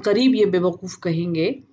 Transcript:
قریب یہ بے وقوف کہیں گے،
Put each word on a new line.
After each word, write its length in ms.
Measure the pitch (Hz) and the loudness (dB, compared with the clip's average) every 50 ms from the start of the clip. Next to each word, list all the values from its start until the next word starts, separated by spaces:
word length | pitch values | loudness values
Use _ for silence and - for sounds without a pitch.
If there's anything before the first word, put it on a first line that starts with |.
| - | 0
قریب 320 | 208 202 226 254 262 254 | 0 2 2 4 4 4
یہ 100 | 214 208 | 4 2
بے 140 | 190 180 180 | 2 2 2
وقوف 400 | 175 180 170 - - 180 - - | 0 0 -2 -4 -10 -16 -12 -8
کہیں 360 | - 180 165 165 175 175 170 | -4 -4 -2 -2 -2 -4 -2
گے، 160 | 160 160 214 277 - - _ | -2 -2 -2 -4 -6 -12 _